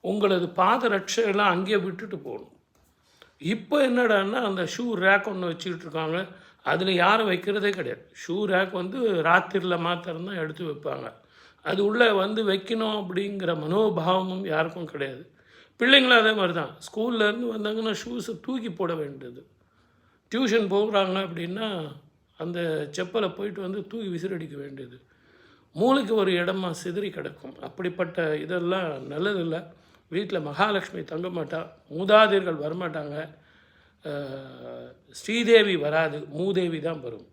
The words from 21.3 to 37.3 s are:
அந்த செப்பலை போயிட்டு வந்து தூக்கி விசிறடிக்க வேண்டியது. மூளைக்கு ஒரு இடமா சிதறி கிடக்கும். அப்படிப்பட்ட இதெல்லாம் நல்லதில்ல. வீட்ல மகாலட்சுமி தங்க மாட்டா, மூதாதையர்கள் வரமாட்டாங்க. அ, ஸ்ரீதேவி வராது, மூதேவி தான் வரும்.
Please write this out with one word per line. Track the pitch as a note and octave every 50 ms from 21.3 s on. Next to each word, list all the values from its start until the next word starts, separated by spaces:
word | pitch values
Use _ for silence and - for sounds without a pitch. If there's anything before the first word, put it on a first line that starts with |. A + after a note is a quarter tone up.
| E3+ E3 E3+ E3+ F#3 G3+ A3 G#3+ G3+ F3 D#3 D3 C3+ - _ _ _ _ _ _ _
அந்த | _ D#3+ F3 E3+ F3 E3+ E3 D#3 D3+ D3 D3 D3
செப்பலை | F3+ F#3 F3+ - A#3 G#3 F#3 -
போயிட்டு | - G3+ G#3 F3+ G3+
வந்து | G3 F#3 F#3+ G#3 -
தூக்கி | G3+ - A#3 A3
விசிறடிக்க | F#3+ F3 E3 E3+ F#3+ G3 E3 D#3+ D3 C#3+
வேண்டியது. | C#3+ C#3 C#3 C#3 C3+ C3 B2 B2 A#2+ _ _ _ _ _ _ _ _ _ _ _ _ _ _ _
மூளைக்கு | D#3 G#3 B3+ C4+ C#4+ B3 F#3+ A3+
ஒரு | A3 G3 F#3
இடமா | F#3 F3 F3 F3+ F#3+ F#3+ F#3 F3+
சிதறி | E3 - - F#3 E3+ G3+ G3+ G3
கிடக்கும். | - - - - D3 - - - - -
அப்படிப்பட்ட | - C3 - - F#3 F3+ F3 - F3+ E3 E3+ - E3 D#3 D3+
இதெல்லாம் | D3+ D3+ D#3 F3+ F3+ E3+ E3+ F#3+ F#3+ F#3 D#3+ D3 C3 B2+ C3+
நல்லதில்ல. | C#3+ D3+ F3+ G3+ G#3 F#3 E3+ E3 D#3 E3+ - - - _ _ _ _ _ _ _
வீட்ல | D#3 F3+ G#3 F#3+ G3 F3
மகாலட்சுமி | D3+ C#3+ C#3+ C#3 G3 G#3+ G#3 G3 - - - D#3 D#3
தங்க | - D#3+ D#3+ F3
மாட்டா, | F#3 F3 F3 D#3 - E3 D#3+ D#3+ - - _ _ _ C#3+
மூதாதையர்கள் | D#3+ F#3+ G3 G#3+ G#3+ A3 G#3 G3 G3 F#3 F#3 E3
வரமாட்டாங்க. | D3+ D3 D3+ D#3+ F3+ F3+ E3+ D3+ D#3+ D3 D3 C#3+ D3+ D#3 D3+ - _ _ _ _ _ _ _ _ _ _ _ _ _ _
அ, | D#3 D3 C#3+ C#3+ C3+ C#3 C3+ C3+ C3 C3 B2+ B2 B2 B2 B2 A#2+ B2 - _ _ _
ஸ்ரீதேவி | C3 - - - A3 A#3 A#3+ A#3 A#3 A3 G#3 G3+ F#3
வராது, | D#3+ C#3+ D3 D3+ D#3+ D#3+ D#3+ D3 D3+ D3+
மூதேவி | D3 C#3+ D3+ F3+ G3 F#3+ F3+ F3+ F3 E3 D#3
தான் | D3 E3 E3 D3+
வரும். | C3 A#2+ A2+ G#2 - _